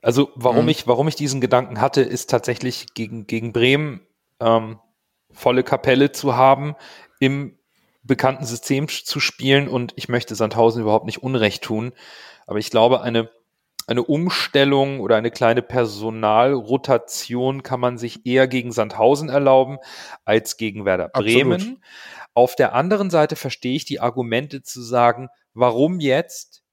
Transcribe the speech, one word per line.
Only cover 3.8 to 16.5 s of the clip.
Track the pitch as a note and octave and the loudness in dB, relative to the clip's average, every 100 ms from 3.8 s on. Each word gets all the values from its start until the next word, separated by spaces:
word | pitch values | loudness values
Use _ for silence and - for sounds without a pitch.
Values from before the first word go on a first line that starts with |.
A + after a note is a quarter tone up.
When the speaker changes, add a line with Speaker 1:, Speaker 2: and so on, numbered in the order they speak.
| D3+ G#2+ _ _ _ _ | -2 -10 _ _ _ _
Speaker 1:
ähm, | A#2 A2+ A2 A2 _ _ _ _ _ | 0 0 0 -14 _ _ _ _ _
volle | _ - B2+ | _ 0 0
Kapelle | B2+ C3 - B2+ C#3 | 0 -2 2 4 2
zu | - C#3+ A#2+ | 0 -4 4
haben, | C3 C3+ C#3+ D3 - - - _ | 4 4 0 -10 -16 -20 -20 _
im | C3+ C#3 C#3 _ _ _ _ _ | -2 0 -8 _ _ _ _ _
bekannten | A#2+ C3+ C3 C3 | -4 0 0 0
System | C3+ A#2 - C3+ D3+ | -6 -8 -4 -2 -2
sch-, | - | -8
zu | - - | -8 -4
spielen | - - C3 C#3 C#3+ | -4 -2 2 2 2
und | B2+ A#2+ - | -4 -6 -10
ich | - | -4
möchte | A#2+ - | -4 -4
Sandhausen | G#2+ A2 A2 A2+ A#2 | -4 -2 4 2 4
überhaupt | G#2+ G#2+ - | 0 0 0
nicht | - | -8
Unrecht | B2+ C3 G#2+ - | -4 0 0 -2
tun, | - G#2+ A#2+ - - - - - - | -6 -6 -6 -10 -20 -20 -20 -20 -8
aber | G#2 | -6
ich | G#2 | -2
glaube, | A#2+ A#2 B2+ | 4 4 4
eine, | A#2+ A#2 A2+ _ _ _ _ _ - | 2 -2 -2 _ _ _ _ _ -6
eine | A#2 | -4
Umstellung | A#2+ D3 F3 - - C#3+ C#3 C#3 C#3 C#3 | 0 0 -2 -4 -2 2 4 2 0 -4
oder | G#2 A2+ | 0 0
eine | A#2 | 0
kleine | - A#2+ A#2 | 0 2 2
Personalrotation | A#2 B2+ A#2 G2+ A2 A2+ G#2+ G#2+ B2 | -2 -2 -2 -2 -8 -2 2 4 4